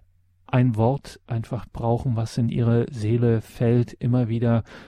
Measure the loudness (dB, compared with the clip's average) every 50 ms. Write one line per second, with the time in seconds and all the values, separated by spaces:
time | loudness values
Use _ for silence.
0 | _ _ _ _ _ _ _ _ _ -2 2 2 2 2 2 2 2 2 0 -2
1 | -6 -12 -20 -20 _ -8 -8 -8 -6 -6 -8 -10 -10 -12 -10 -6 -2 -2 -2 0
2 | 0 -2 -2 -2 -4 -4 -2 -2 -2 0 0 0 2 2 2 2 2 0 -4 -6
3 | -2 0 0 2 2 2 2 0 -2 -6 -6 -2 0 2 4 2 2 0 -4 -6
4 | -2 0 0 0 0 0 -2 -2 0 2 2 0 -2 -4 -10 -20 -20